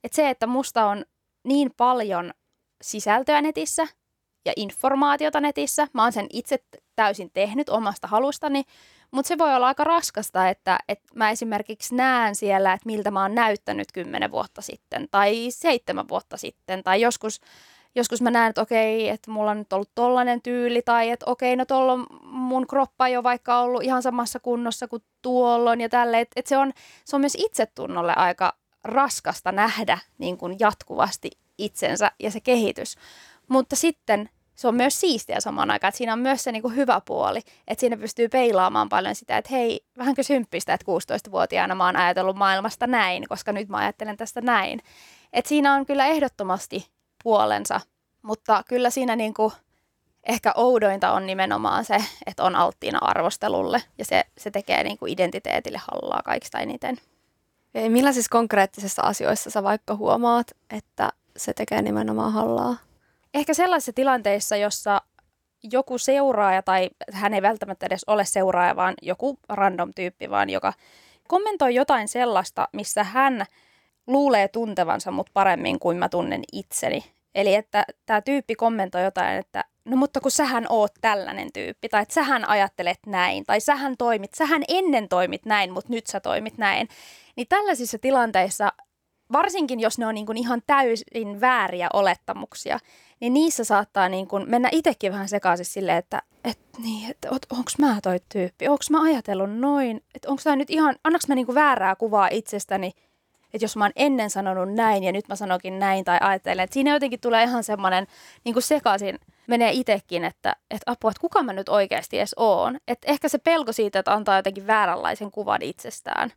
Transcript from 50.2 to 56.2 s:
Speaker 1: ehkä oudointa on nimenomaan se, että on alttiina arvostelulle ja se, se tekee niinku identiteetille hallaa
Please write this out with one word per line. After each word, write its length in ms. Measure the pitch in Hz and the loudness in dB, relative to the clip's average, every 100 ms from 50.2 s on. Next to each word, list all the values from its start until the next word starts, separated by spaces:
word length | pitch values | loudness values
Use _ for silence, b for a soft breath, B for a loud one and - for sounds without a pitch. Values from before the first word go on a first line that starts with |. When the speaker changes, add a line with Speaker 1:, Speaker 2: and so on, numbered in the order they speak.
Speaker 1:
ehkä 280 | - 226 226 - | -4 0 0 4
oudointa 560 | 247 240 208 196 190 | 4 6 4 2 2
on 140 | 190 190 | 0 -2
nimenomaan 600 | 190 190 202 - - 226 | -2 0 0 0 0 0
se, 120 | 202 202 B - | 0 0 B -14
että 180 | 185 | -2
on 120 | 180 180 | 0 2
alttiina 440 | 170 - - - | 0 0 -4 -2
arvostelulle 840 | - - 170 - 208 92 95 240 - - | 0 0 0 -2 -2 -2 0 -2 -4 -12
ja 80 | - | 0
se, 180 | - - _ | 0 0 _
se 140 | 208 | -8
tekee 320 | 202 196 175 | -8 -2 -2
niinku 220 | - 208 - | 0 -6 -8
identiteetille 760 | 185 180 190 - - - - - | -2 -2 -2 -4 -4 -4 -10 -8
hallaa 300 | 50 - 50 | -8 -4 -4